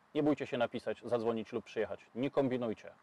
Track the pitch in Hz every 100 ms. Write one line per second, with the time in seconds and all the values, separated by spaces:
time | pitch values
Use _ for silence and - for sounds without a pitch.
0 | _ 151 147 143 127 131 117 120 - 107
1 | 120 107 110 113 107 117 - - 101 98
2 | - 110 135 147 139 127 120 104 - -